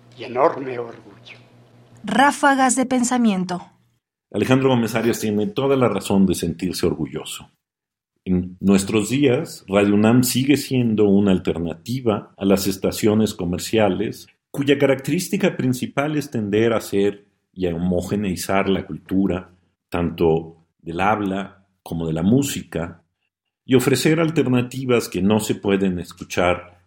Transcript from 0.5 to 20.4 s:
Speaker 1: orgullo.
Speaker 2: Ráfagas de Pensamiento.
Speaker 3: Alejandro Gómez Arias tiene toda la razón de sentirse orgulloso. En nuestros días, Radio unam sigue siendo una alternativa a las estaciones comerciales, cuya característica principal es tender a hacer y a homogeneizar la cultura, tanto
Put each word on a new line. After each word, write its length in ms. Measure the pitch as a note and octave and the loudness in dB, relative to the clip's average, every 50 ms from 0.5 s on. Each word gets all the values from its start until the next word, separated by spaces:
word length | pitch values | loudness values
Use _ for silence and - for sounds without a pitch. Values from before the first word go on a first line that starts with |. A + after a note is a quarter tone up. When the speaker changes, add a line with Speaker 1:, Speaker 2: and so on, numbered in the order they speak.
| - B2+ C#3 C3 B2+ A#2+ | 2 -2 -8 -10 -10 -10
Speaker 1:
orgullo. 600 | A#2+ A#2 A2+ - - G#2 - - - - - - - _ _ - _ _ _ _ _ _ - - - | -10 -12 -14 -18 -20 -20 -20 -20 -20 -20 -20 -20 -20 _ _ -20 _ _ _ _ _ _ -20 -14 -8
Speaker 2:
Ráfagas 720 | G3+ G3+ - C4+ C#4+ C#4 - D4+ C#4 C4+ C4+ C4+ B3+ B3+ | -4 2 4 4 4 4 2 2 2 4 4 2 2 2
de 100 | C4+ B3+ | 0 0
Pensamiento. 800 | B3+ C4 B3+ A#3+ A3+ B3+ B3 A#3 A3 G3 F#3 F3+ F3+ F3+ F3+ - - _ _ _ _ _ _ _ _ _ _ _ _ - | 0 0 0 0 0 2 2 2 2 2 2 -2 -4 -6 -8 -10 -14 _ _ _ _ _ _ _ _ _ _ _ _ -2
Speaker 3:
Alejandro 360 | G2 G#2 G#2 C3 C3+ C3 C3 | -2 2 4 4 4 4 4
Gómez 240 | C3 A#2 A2+ G#2+ B2 | 2 2 0 0 -2
Arias 260 | A2+ A2 A#2 A2 - | 0 0 0 0 0
tiene 280 | - A2 G#2 G#2 G#2 G2 | -2 -2 0 0 -2 -2
toda 280 | - - C3 C#3 C#3 | -2 -2 0 0 2
la 120 | C3 B2+ A2 | 2 2 2
razón 380 | G2 G2 - - G2+ G2 G2 | 0 -2 -2 0 2 2 4
de 100 | F2+ E2+ | 2 2
sentirse 500 | - F#2 E2+ D#2+ - F#2+ F2+ D#2+ - - | 0 -2 -4 -4 -4 -6 -6 -4 -2 -2
orgulloso. 640 | E2+ D2+ D2+ D2+ C2 C#2 D2 - - - - D#2 - _ _ _ _ _ _ _ _ _ _ _ _ _ _ _ | -2 -2 -2 -6 -8 -8 -12 -12 -12 -14 -14 -16 -20 _ _ _ _ _ _ _ _ _ _ _ _ _ _ _
En 320 | F#2+ F#2 F2+ F2+ F2+ - - | -2 -2 -2 -2 -4 -8 -2
nuestros 500 | F#2+ F#2+ G2 G2 G2 - A2 A2 G#2 G#2+ | 2 4 4 4 4 2 0 0 0 0
días, 540 | B2 C#3+ D3 B2+ A#2+ C#3+ E3 - - - - - | 0 2 4 4 2 2 -2 -6 -12 -16 -6 0
Radio 280 | F#2+ G2+ G2+ G2+ G#2 | 2 4 4 4 4
unam 280 | G#2 G#2+ A2 A#2+ B2+ B2 | 4 4 6 6 4 4
sigue 340 | A#2+ - B2 C3+ C#3 C#3+ C3 | 2 0 0 2 2 2 0
siendo 480 | - - C3 B2+ A#2+ A2+ G#2+ G#2 G#2+ | 0 -2 -2 0 0 0 2 2 4
una 260 | G2+ G2 G2+ G2+ G2 | 4 4 4 4 4
alternativa 1040 | F#2 F2+ F2+ F#2 D#2+ E2 E2+ E2 D#2 - - - B2 C3+ B2 A2+ G2+ A2 - - _ - | 2 2 0 -2 -4 -4 -4 -6 -8 -10 -8 -8 -8 -4 -2 -2 -2 -2 -4 -10 _ -4
a 80 | G2+ | 2
las 220 | G2 G2 G2 - G2+ | 2 2 2 2 -2
estaciones 680 | F#2+ - - F#2 - - - A2 G#2 A2 A2 G#2 - | -4 -4 -4 -4 -4 0 0 2 2 2 2 0 -2
comerciales, 920 | - F#2 F2 F2+ E2 - - - A2 G#2+ G2 F2+ F2+ G#2 B2 C3 - - - _ _ _ _ | -6 -6 -6 -4 -6 -6 -2 0 2 2 2 0 -2 -4 -8 -8 -12 -18 -20 _ _ _ _
cuya 260 | - C#3+ C#3 C#3+ C#3+ C#3 | -8 -4 0 0 2 2
característica 800 | C#3+ C3+ C3+ B2 - - C#3+ F#3 F3+ - - F#3+ G3+ F3 - | 2 2 0 0 -2 -4 -4 -4 -2 -4 -4 -2 0 -2 -2
principal 600 | - B2+ B2+ B2 B2+ - - - C#3 C#3 D#3 D3+ D3+ | 0 -2 -2 -2 -2 -4 -6 -4 -4 -4 -4 -4 -6
es 120 | C#3+ - | -6 -6
tender 440 | - A#2 G#2 G2+ G2+ G#2+ A2+ A#2 A2+ | -6 -6 -4 -2 0 2 2 2 0
a 40 | G#2 | -2
hacer 480 | - - - G2 G2 G2+ G2+ - - _ _ _ _ _ _ | -4 -2 -2 0 0 0 -2 -6 -14 _ _ _ _ _ _
y 140 | F2+ F2+ F2 | -6 -4 -4
a 80 | E2 | -2
homogeneizar 960 | E2 F2 F#2 F2+ F2 F2+ - G#2+ G2+ G#2+ F#2+ F2+ F2 - - G2 G2 G2 G2 | -2 -2 -2 -2 -2 -2 -2 -4 -4 -2 -4 -4 -6 -4 0 0 0 2 0
la 160 | F#2+ E2+ - | 0 -2 -4
cultura, 680 | - D#2+ D2+ - - F#2+ F#2+ G2 F#2+ F2 F2+ F2+ - _ _ _ _ _ _ _ _ | -8 -12 -14 -8 -4 -2 0 0 0 -2 -4 -6 -12 _ _ _ _ _ _ _ _
tanto 760 | - F2 F2 D#2+ E2 E2+ F2 E2 D#2+ D#2+ | -4 -2 -2 -2 -2 0 2 2 2 2